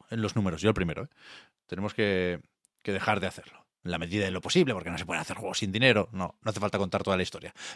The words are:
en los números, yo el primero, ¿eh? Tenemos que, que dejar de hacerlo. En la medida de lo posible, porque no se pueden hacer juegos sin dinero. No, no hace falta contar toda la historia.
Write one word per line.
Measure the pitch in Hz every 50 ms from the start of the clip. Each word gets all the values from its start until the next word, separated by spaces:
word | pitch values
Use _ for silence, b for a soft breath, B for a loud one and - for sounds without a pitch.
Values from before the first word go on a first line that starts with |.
| - _
en | 117 113
los | 107 101 -
números, | 110 101 95 80 80
yo | 90 107
el | 107
primero, | - 92 82 76 - 131
¿eh? | - b b b b b b b b b _ _
Tenemos | _ - 92 101 104 -
que, | - 107 101 98 92 90 90 87 82 - _ _ _ _ _ _ _
que | _ -
dejar | 98 92 - - 107 98
de | 92
hacerlo. | 92 - - - - - - _ _ _ _ _
En | 87
la | 87
medida | 80 82 85 95 107 98
de | 95
lo | 92 92
posible, | - 87 - 180 175 135 110
porque | 92 82 82
no | 85
se | 78 87
pueden | 82 85 82
hacer | 80 - -
juegos | - - - - -
sin | 110 95
dinero. | 95 110 127 131 113 107 92 -
No, | 101 92 90 85 - _
no | _ 110
hace | 101 104
falta | 101 101 -
contar | 101 98 90 - 98 92
toda | 98 95
la | 92 90
historia. | - - - - 87 - B B B B